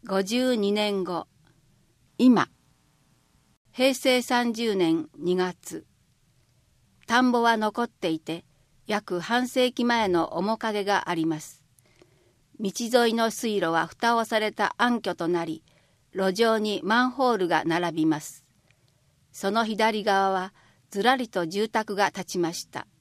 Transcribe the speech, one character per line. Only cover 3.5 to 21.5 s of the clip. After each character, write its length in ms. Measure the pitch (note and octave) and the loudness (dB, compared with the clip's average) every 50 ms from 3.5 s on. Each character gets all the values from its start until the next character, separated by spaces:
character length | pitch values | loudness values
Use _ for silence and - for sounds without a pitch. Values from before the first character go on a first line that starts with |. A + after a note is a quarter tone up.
| _ _ _ _ | _ _ _ _
平 240 | _ - B3+ C4+ C4 | _ 0 2 2 2
成 260 | - - C4+ B3+ B3+ | 2 2 2 2 2
三 320 | A#3+ - C4 A#3+ A#3+ A#3+ A3+ | 2 2 0 2 2 0 -2
十 220 | A3 A#3+ A3+ G#3 | -2 -2 0 2
年 340 | F#3+ F3 E3 D#3+ E3 D#3 - _ - | 2 4 4 2 2 0 -6 _ -6
二 200 | D3+ F3 F3+ F#3 | -2 -2 0 0
月、 480 | F#3 F3+ F3 _ _ - F3+ D#3+ - _ _ _ _ _ _ _ _ _ _ _ _ _ _ _ _ _ _ _ _ _ _ _ _ - | 0 -2 -4 _ _ -14 -14 -14 -14 _ _ _ _ _ _ _ _ _ _ _ _ _ _ _ _ _ _ _ _ _ _ _ _ 0
田 140 | A3+ B3 | 2 4
ん 100 | B3+ B3+ | 4 4
ぼ 100 | A#3+ A#3+ | 2 4
は 160 | A#3 A#3 A3+ A3 | 4 2 2 2
残 260 | G#3+ G#3+ G#3 - A#3+ | 0 -2 0 -2 -4
っ 40 | A#3 | -4
て 220 | _ _ - F3 | _ _ -2 -2
い 100 | D#3+ D#3 | -2 -2
て、 240 | _ - D#3+ E3+ - _ _ _ _ _ _ _ _ | _ -8 -10 -10 -10 _ _ _ _ _ _ _ _
約 360 | - G#3+ G#3 G#3 - F#3 F3 | -4 -4 -4 -4 -4 -6 -6
半 260 | E3 - A#3 B3 B3+ B3 | -2 -2 0 0 0 0
世 240 | - C4+ B3 B3+ | 0 0 0 0
紀 140 | B3 - A#3+ | 0 0 0
前 240 | A#3+ A#3+ A#3 A3 G3 | 0 2 2 2 2
の 280 | F3+ E3+ E3 - - E3+ | 2 2 0 0 -2 -4
面 200 | F3+ G#3 A3+ A3 | -2 -2 -2 -2
影 260 | - A3+ G#3 G#3 G3 | -2 -4 -2 -2 0
が 260 | G3 G3+ F#3 - - | 0 0 0 0 -2
あ 60 | F3 | -2
り 100 | E3 D#3+ | -2 0
ま 140 | E3 D#3+ D3+ | -2 -2 -4
す。 240 | D3+ - - _ _ _ _ _ _ _ _ _ - _ _ _ _ _ _ _ _ _ _ - | -8 -14 -20 _ _ _ _ _ _ _ _ _ -20 _ _ _ _ _ _ _ _ _ _ -6
道 120 | A3 G3 - - | -6 -6 -4 -4
沿 320 | A#3 A3 A#3+ B3 A#3 A#3 | -6 2 2 4 4 4
い 20 | A#3+ | 2
の 180 | A#3 A3+ A3+ | 2 0 -2
水 240 | G#3+ - - A3+ G#3+ | -2 -4 -4 -2 -2
路 120 | G3+ F3+ E3 | 0 0 0
は 200 | E3 E3 D#3+ D#3+ | 0 0 -2 -2
蓋 280 | - _ - A#3 A#3 | -6 _ 0 0 0
を 100 | A#3 A3+ | 0 -2
さ 140 | - A#3+ A3 | -2 -2 -2
れ 120 | G#3+ G#3+ | -2 -2
た 240 | G#3 - G#3 - - _ | -2 -2 -2 -4 0 _
暗 240 | A3 B3 A#3+ A3+ | 0 0 0 -2
渠 140 | - G3+ F3 | -2 -6 -6
と 120 | - F3 E3 | -4 -2 -2
な 180 | F3 F3 E3+ | -2 -2 -2
り、 180 | E3 D#3+ - _ _ _ _ _ _ _ _ _ _ _ | -4 -8 -12 _ _ _ _ _ _ _ _ _ _ _
路 200 | F#3 F#3+ F#3+ F#3 | -2 0 0 2
上 260 | G3+ A#3 A3+ A3 A3 | 2 2 2 2 2
に 220 | G#3 G#3+ G3+ G3 - | 0 -2 -4 -4 -2
マ 220 | F#3 A3 A#3+ B3+ | 0 2 2 2
ン 60 | B3+ | 0
ホ 200 | B3 - C4+ B3 | 0 0 2 2
ー 60 | A#3 G3+ | 2 2
ル 100 | F#3 E3 | 0 2
が 160 | E3+ D#3 - | 2 0 2
並 260 | E3 E3 F3 F3+ E3+ D#3 D#3 | 0 0 0 0 -2 -2 0
び 80 | D#3 | 0
ま 140 | D#3+ D#3 D3+ | 0 0 -2
す。 260 | - - - - _ _ _ _ _ _ _ _ _ _ _ _ _ _ _ _ _ _ | -4 -14 -18 -20 _ _ _ _ _ _ _ _ _ _ _ _ _ _ _ _ _ _
そ 200 | _ - - G3 | _ -6 -4 -2
の 140 | G3+ A3+ A#3 | 0 0 -2
左 380 | G#3+ A3 G3 A3 A3 A3 G#3+ F#3+ | -2 -2 0 0 0 0 0 0
側 260 | G#3+ G3 G3 G3 G3 | 0 2 2 2 2
は 240 | F#3+ F#3 F#3 F#3+ _ _ _ _ _ _ _ _ | 0 -2 -4 -8 _ _ _ _ _ _ _ _
ず 100 | - G3 | -6 0
ら 140 | G3 A#3+ C4 | 2 2 2
り 120 | B3+ B3+ A3+ | 2 -2 -6
と 200 | - F#3+ F3 | -4 -4 -4
住 220 | D#3+ | -4